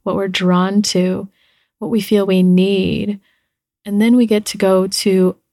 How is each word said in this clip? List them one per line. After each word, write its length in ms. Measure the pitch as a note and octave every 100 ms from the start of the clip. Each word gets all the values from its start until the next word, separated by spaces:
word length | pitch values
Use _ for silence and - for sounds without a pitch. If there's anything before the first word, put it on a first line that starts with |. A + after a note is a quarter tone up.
what 120 | - F#3+
we're 120 | G3
drawn 540 | F#3 F3+ F3+ F#3 G3+
to, 460 | G#3 F#3 F3+ F#3+ G3 _ _ _ _ _
what 140 | G#3+
we 100 | A3+
feel 240 | G3 G#3 G3
we 160 | F#3
need. 800 | F#3 F3+ F#3+ G3 F#3 - G#3 G3+ _ _ _ _ _ _ -
And 160 | G3+
then 140 | A3+ B3
we 100 | A3+
get 200 | G#3 G#3+
to 120 | G3
go 300 | F#3+ F#3+ F#3+
to 480 | - G#3 F#3+ F#3 - _